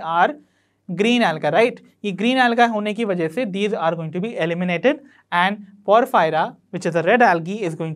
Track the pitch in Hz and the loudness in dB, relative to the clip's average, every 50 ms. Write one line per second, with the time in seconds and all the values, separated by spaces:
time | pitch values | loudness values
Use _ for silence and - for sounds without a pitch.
0 | - 160 165 170 185 190 294 - _ _ _ _ _ _ _ _ _ - 180 165 | -6 -2 0 2 2 2 0 -4 _ _ _ _ _ _ _ _ _ -6 -4 0
1 | 208 233 240 240 226 175 160 156 - 147 151 185 233 247 156 - - _ _ _ | 0 2 2 2 2 0 0 -2 -2 0 2 2 2 2 0 -6 -16 _ _ _
2 | - 202 180 170 208 240 262 262 247 240 233 240 240 233 226 208 208 214 208 214 | -8 -8 -4 -2 -2 0 2 2 2 2 2 2 2 2 2 -2 -4 -4 -4 -4
3 | 233 202 185 175 165 160 160 247 262 208 180 196 208 208 196 - 165 165 170 165 | -4 -2 -2 -2 -2 -4 -4 -4 -4 -4 -4 -4 -2 -2 -2 -2 -2 -2 -2 -4
4 | 165 156 151 180 180 233 - 190 165 170 170 175 180 180 175 170 170 254 302 - | -6 -8 -6 -6 -6 -6 -4 -4 -4 -4 -2 -2 -2 -2 -2 0 0 0 0 0
5 | - - _ _ _ _ 175 175 180 190 208 208 - - - - _ - 202 233 | -6 -18 _ _ _ _ 0 0 2 0 0 -4 -10 -18 -20 -6 _ 4 4 4
6 | 254 262 254 214 170 160 151 156 180 240 - _ _ _ - 180 - 180 160 170 | 4 4 2 2 2 4 2 0 -2 -2 -6 _ _ _ -8 -6 -4 -2 -2 0
7 | 160 175 233 240 240 208 175 170 160 170 202 220 208 170 160 165 165 160 156 | 2 4 4 4 4 4 4 2 -2 -6 -6 -6 -6 -6 -6 -6 -6 -6 -6